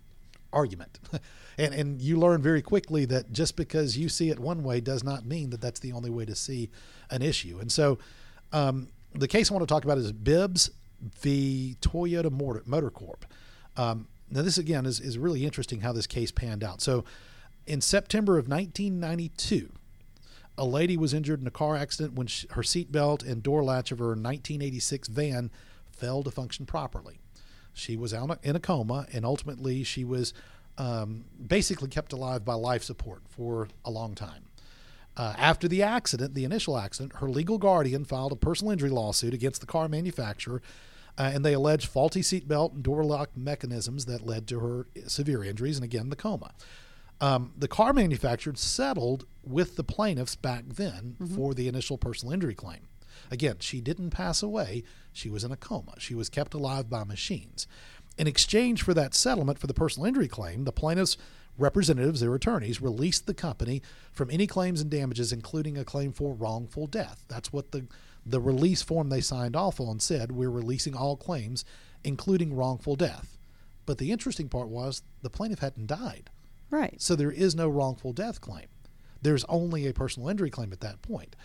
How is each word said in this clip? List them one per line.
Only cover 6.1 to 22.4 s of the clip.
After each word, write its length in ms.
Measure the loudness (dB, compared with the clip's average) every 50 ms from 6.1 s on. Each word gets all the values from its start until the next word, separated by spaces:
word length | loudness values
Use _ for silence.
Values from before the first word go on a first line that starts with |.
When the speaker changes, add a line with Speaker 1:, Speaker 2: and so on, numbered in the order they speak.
Speaker 1:
way 160 | -4 -4 -4
to 80 | -4 -4
see 340 | -6 -6 -4 -4 -4 -4 -6 -8 -12 -20 -20 -20 -20 -10 -6
an 120 | -2 0 2
issue. 340 | 2 2 0 -2 -4 -8 -8
And 140 | -4 0 2
so, 240 | 4 6 6 4 2 0 -8 -20 -20 -20 -20 -20 -20 -10 -4 0
um, 360 | 2 2 2 2 0 -4 -8 -12 -18 -18 -12 -4
the 120 | -2 0
case 240 | 4 4 4 4 4
I 40 | 4
want 120 | 2 2
to 60 | 4 4
talk 80 | 4 4
about 140 | 4 2
is 160 | 2 2 0 -2
Bibbs 560 | 0 4 6 8 8 6 6 4 2 2 2 0 -6 -18 -20 -16 -14
v. 760 | -12 -12 -8 -2 0 2 4 4 4 2 0 0 -2 -4 -2 0
Toyota 500 | 2 2 2 2 2 0 2 2 2 0
Motor, 320 | 0 0 -2 -2 -4 -4 -4
Motor 240 | -2 0 0 0 0
Corp. 340 | -2 -6 -10 -14 -14 -14 -16 -18 -18 -20 -20 -20 -20 -20 -20 -10 -4 0
Um, 300 | 0 0 0 -2 -4 -10 -16 -20 -12 -4
now, 120 | -2 0 2
this, 160 | 2 2 2
again, 260 | 2 2 2 2 2
is, 160 | 0 -2 -2
is 160 | -4 -4 -4
really 300 | 0 0 0 2 2 0
interesting 340 | 0 0 -2 -4 -4 -4 -2
how 140 | -2 -2 0
this 120 | -2 -2
case 240 | -2 -2 -2 -2 0
panned 320 | 0 0 0 0 -2 -4 -4
out. 200 | -6 -4 -2 0
So, 240 | 2 2 2 2 -2 -8 -18 -20 -20 -20 -20 -20 -20 -20 -14 -6
in 140 | -4 -2 0
September 560 | 2 4 4 4 4 2 2 2 4 6 6
of 120 | 6 4 2
nineteen 520 | 0 0 0 -2 -4 -2 -2 0 0 0
ninety-two, 720 | -2 -2 -2 -2 -2 -4 -4 -6 0 2 2 2 2 -2 -8 -18 -20 -20 -20 -20 -20 -20 -20 -20 -20 -20 -20 -20 -20 -14 -6 -2
a 60 | -2
lady 320 | 0 2 2 2 2 4 2
was 160 | 2 2 2
injured 260 | 0 0 0 0 -2
in 60 | -2
a 40 | -4
car 240 | -2 0 0 2 2
accident 400 | 0 -2 -2 -2 -4 -4 -4 -2
when 100 | -4 -4
she, 200 | -2 -4 -6